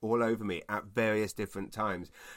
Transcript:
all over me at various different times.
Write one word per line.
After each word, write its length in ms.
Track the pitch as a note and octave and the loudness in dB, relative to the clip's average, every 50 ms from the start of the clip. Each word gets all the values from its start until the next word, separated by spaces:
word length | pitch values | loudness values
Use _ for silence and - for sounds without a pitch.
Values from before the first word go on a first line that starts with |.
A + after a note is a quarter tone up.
all 220 | - A2 A#2 A#2 A#2 | 0 2 4 4 4
over 220 | A2+ A#2 A2+ A2 | 4 2 2 0
me 180 | G2+ F2+ D#2+ - - | -2 -2 -2 -2 -2
at 160 | G#2 G#2 - | -4 -4 -4
various 480 | G2+ G2 A#2 A2+ A2 G#2+ G#2+ G#2+ G2 - | -2 0 2 4 4 4 4 2 0 -2
different 400 | - G#2 - - G2 G2 - - | -4 -6 -4 -4 -8 -8 -6 -4
times. 400 | G#2+ G#2+ G#2 F#2 F2 F2+ - - - - - - | -4 -2 -2 -2 -4 -6 -10 -14 -20 -18 -18 -18